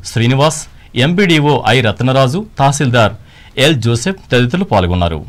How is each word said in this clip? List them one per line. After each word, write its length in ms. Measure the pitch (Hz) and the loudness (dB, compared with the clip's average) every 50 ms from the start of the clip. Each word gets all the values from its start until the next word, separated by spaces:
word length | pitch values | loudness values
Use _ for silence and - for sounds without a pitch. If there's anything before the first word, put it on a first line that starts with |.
| - - | -18 -6
శ్రీనివాస్, 480 | - 117 113 120 131 135 143 156 151 - - - - - - - - 113 123 | -4 -2 0 0 2 2 0 0 -2 -4 -12 -16 -20 -20 -20 -10 -4 -2 0
ఎంపీడీఓ 500 | 151 175 180 202 175 165 156 143 147 143 120 - - 117 | 0 2 0 2 2 2 2 2 2 0 0 0 0 0
ఐ 20 | 131 127 107 | 2 2 0
రత్నరాజు, 580 | 98 - 123 131 131 135 135 127 139 190 220 - - - | -2 -2 -2 0 2 2 2 0 0 -4 -8 -10 -4 0
తహసీల్దార్ 540 | 139 139 139 - 151 127 120 120 113 101 - - - - - - - - - - 127 | 0 0 0 0 -2 0 2 2 2 0 -2 -6 -20 -20 -20 -20 -20 -14 -4 0 0
ఎల్ 140 | 151 165 127 107 | 0 0 0 0
జోసెఫ్ 360 | 117 117 117 - 185 190 - - - | -2 -2 -2 -2 -4 -6 -8 -6 -2
తదితరులు 320 | - 123 123 123 - 180 196 | 0 0 0 0 -2 -4 -2
పాల్గొన్నారు. 560 | - - 101 90 87 90 87 87 85 82 76 - | 0 0 0 0 0 0 0 -2 -2 -4 -6 -12